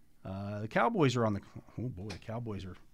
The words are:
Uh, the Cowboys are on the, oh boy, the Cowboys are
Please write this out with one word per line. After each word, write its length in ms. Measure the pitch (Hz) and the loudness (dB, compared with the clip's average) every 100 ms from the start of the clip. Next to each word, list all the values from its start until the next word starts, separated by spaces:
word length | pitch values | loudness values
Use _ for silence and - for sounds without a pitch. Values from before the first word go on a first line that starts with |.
| - - | -20 -16
Uh, 360 | - 95 101 104 | -10 -6 -6 -6
the 80 | 110 | -2
Cowboys 480 | 180 233 226 139 120 | 2 2 6 4 6
are 80 | |
on 80 | 110 | 2
the, 60 | 98 - - - - | 2 -4 -18 -12 -6
oh 100 | 123 | -6
boy, 200 | 90 104 | -6 -8
the 100 | 90 | -10
Cowboys 460 | - 113 117 95 90 | -8 -8 -6 -6 -8
are 100 | 87 - | -12 -16